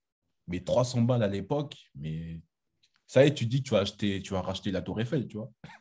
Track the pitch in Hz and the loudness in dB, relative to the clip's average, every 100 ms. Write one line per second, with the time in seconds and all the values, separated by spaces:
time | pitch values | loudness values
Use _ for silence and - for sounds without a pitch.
0 | _ _ _ _ - 170 - 127 127 123 | _ _ _ _ -8 -8 0 2 2 2
1 | 117 123 101 98 - 143 143 - - - | 2 4 2 -2 -2 -4 -4 -12 -18 -10
2 | 78 80 82 82 - _ _ _ _ _ | -8 -8 -8 -12 -14 _ _ _ _ _
3 | _ - 147 151 117 135 - 107 98 - | _ 6 6 4 0 -2 2 2 2 -2
4 | 104 98 95 92 90 92 104 92 82 98 | -2 -2 -2 -4 -4 -4 -4 -4 -4 -4
5 | 120 156 - 104 120 _ - - | -2 -2 -4 -8 -12 _ -20 -20